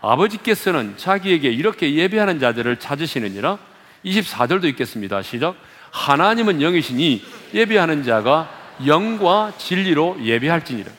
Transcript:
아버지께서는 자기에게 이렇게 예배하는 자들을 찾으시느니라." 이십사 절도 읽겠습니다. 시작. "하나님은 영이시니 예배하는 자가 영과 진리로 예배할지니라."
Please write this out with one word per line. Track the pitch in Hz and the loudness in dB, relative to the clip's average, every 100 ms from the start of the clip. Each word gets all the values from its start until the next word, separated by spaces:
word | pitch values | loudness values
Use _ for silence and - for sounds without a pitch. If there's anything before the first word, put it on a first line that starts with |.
아버지께서는 | 107 123 208 208 - 214 - 165 107 101 | 2 2 2 -2 -2 -2 0 -2 -2 -8
자기에게 | 185 196 190 175 139 | -2 -2 2 2 2
이렇게 | 117 185 - 156 | 0 -2 0 -2
예배하는 | 147 185 214 202 165 | 0 0 2 0 2
자들을 | 127 117 120 123 | 0 0 -2 -4
찾으시느니라." | - 143 160 139 107 98 127 202 - - - _ | -4 -6 -4 -4 -6 -4 -4 -4 -10 -20 -20 _
이십사 | 185 190 190 - 123 | -2 -2 -2 -2 0
절도 | 185 170 | 2 0
읽겠습니다. | 131 123 117 98 98 | -2 -6 -6 -4 -4
시작. | 95 120 151 185 - - - | -6 -4 -4 -4 -18 -20 -16
"하나님은 | - - 143 190 226 220 165 | -8 0 4 4 2 2 2
영이시니 | 151 175 - 123 160 117 - - - | 2 2 0 0 0 0 -4 -20 -8
예배하는 | 208 220 220 165 151 | -2 2 4 2 0
자가 | 127 113 107 151 160 - - - 135 | 2 2 4 2 0 -12 -20 -6 2
영과 | 156 214 226 190 196 214 - | 2 2 0 2 2 0 -6
진리로 | - 185 190 151 165 185 | -4 -2 0 2 2 -2
예배할지니라." | 113 117 139 170 - 120 95 | -2 0 2 0 -2 -8 -10